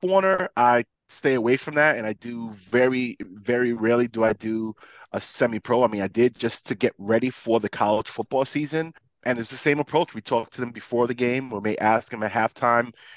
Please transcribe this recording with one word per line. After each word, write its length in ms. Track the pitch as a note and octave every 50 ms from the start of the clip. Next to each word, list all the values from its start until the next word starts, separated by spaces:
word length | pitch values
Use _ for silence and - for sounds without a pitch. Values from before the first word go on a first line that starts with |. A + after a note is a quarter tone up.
| -
Warner. 440 | F#3 F#3+ F#3+ F#3+ F#3+ F#3+ F#3 F#3 - -
I 300 | - A#2+ B2 B2 A#2+ A2+ - _ _ _ _
stay 240 | - - - D3 C3
away 240 | B2+ A2 A#2 B2+ C3
from 160 | - - D3+
that. 240 | D3 D3+ D#3 C#3+ A2+
And 100 | A2 A2
I 60 | G#2+
do 380 | - - A#2+ A#2+ A#2 A#2 A2+
very, 680 | G#2+ G2+ F#2 - - B2 B2+ B2+ B2+ B2+ B2+ A#2+ G#2+ -
very 540 | - F#2 F2+ G#2 G#2 A#2 A#2+ A#2+ B2 B2 A#2+
rarely 340 | A2+ G#2+ A2+ A#2+ A#2+ A#2+ A#2+
do 160 | A2+ A2+ A2+
I 80 | A2
do 420 | G#2+ - - A2 A2 A2+ A2 A2 G#2+ - - - - - - _
a 80 | - G#2
semi-pro. 640 | - - - - C3+ A#2+ A2 G#2+ - - B2 A#2+ B2+
I 40 | A2+
mean, 140 | G#2+ G#2
I 60 | G2 G2
did 280 | - A2+ A#2+ B2 A#2 _
just 280 | - A#2 - - - -
to 80 | A#2+
get 180 | G2 - A#2 - -
ready 320 | G2 G2+ A2+ A#2 A#2+ C3
for 300 | B2 - - A#2 A2+ A#2
the 80 | G#2 G2+
college 400 | - - A2+ G#2 G#2+ G2+ F2+ -
football 380 | - - G#2+ - C3+ C3 C3+
season. 480 | - - D3 D3+ C#3+ D3 D#3+ D#3+ E3 D#3+ _ _ _ _ _ _
And 160 | B2+ B2+ A#2+
it's 100 | A#2 -
the 80 | C3+ B2+
same 220 | - D3+ C#3+ D3
approach. 340 | C#3+ - - D#3 F3 - -
We 80 | A2+
talk 300 | - - C3 A#2 A#2 -
to 100 | - -
them 100 | B2+ A#2+
before 340 | A#2 A2+ - - - A#2 A#2+
the 80 | A#2+ B2+
game, 380 | A#2+ B2 A#2+ B2 C3 C3 B2+
or 80 | A#2 G2+
may 160 | G2+ G#2+ G#2+ -
ask 340 | - G#2+ A2+ A2+ - -
them 120 | - A2 G#2+
at 80 | G#2
halftime, 600 | F#2+ A#2+ A2 A2+ - - - A#2+ A#2+ A#2 A#2+ B2 - - - - -